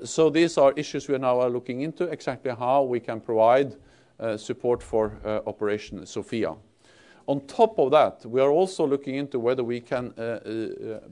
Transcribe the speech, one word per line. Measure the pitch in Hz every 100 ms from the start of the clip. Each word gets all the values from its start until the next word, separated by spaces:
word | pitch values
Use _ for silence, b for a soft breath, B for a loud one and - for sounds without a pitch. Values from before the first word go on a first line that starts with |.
so | 120 - 156
these | 151 170 165
are | 139 151
issues | 147 143 139
we | 135
are |
now | 131 123 127
looking | 120 127 127
into, | 156 - 180
exactly | 156 - 123 131
how | 117 123 139
we | 135 120
can | - 113
provide, | - 110 110 131 139 143 b b b b
uh, | 113 107
support | - 120 123 120
for, | - 113 107 107 107
uh, | 107 -
Operation | 107 104 104 - 98 90
Sophia. | 107 95 117 87 80 _ _ b b b b b
On | 139
top | - - 220 220
of | 131
that, | 147 107 - 117
we | 127
are | 139
also | 151 185 185 151
looking | 139 139 135
into | 143 127
whether | 117 131
we | 120 120
can, | 120 127 123 -
uh, |
uh, | 117
uh, | 113 - 113 107 - 110 107 104